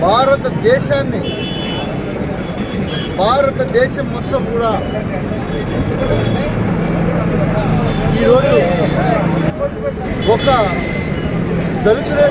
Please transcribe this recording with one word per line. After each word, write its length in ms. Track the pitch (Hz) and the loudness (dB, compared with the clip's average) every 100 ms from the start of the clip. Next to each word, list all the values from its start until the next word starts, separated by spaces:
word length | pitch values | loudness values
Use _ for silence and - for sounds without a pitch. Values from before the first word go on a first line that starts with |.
భారతదేశాన్ని, 1160 | 165 220 269 277 262 - - 262 - 277 277 - - - - - - - - - - - - - - - - - - - - - | 4 4 4 2 0 0 2 2 2 0 0 -2 -4 -4 -6 -6 -6 -4 -4 -6 -6 -6 -6 -6 -6 -6 -6 -4 -4 -4 -4 0
భారతదేశం 840 | 196 262 - - 254 233 262 285 269 240 | 2 2 2 0 0 2 2 0 -4 -4
మొత్తం 260 | - 269 226 | -2 -2 -2
కూడా 200 | 233 233 208 - 214 208 - - - - - - - - - 110 - - - - - - 170 170 170 170 170 165 - - - - - - - - 220 | -2 0 0 -2 -4 -4 -4 -4 -4 -4 -4 -2 -2 -2 -2 0 0 0 0 0 0 0 0 0 0 0 0 0 2 2 2 2 2 2 0 2 2
ఈరోజు 340 | 226 247 - 240 180 170 151 - - 170 - - - - - - 220 - - - 180 220 | 4 4 6 4 2 2 0 0 0 2 0 0 -2 -2 -4 -4 -6 -6 -6 -2 2 2
ఒక 120 | - 254 202 170 175 - - - - - - - - - - | 4 2 2 0 -4 -4 -4 -4 -2 -2 -2 -2 -2 0 2
దళితులే 420 | 233 302 294 285 | 2 0 2 2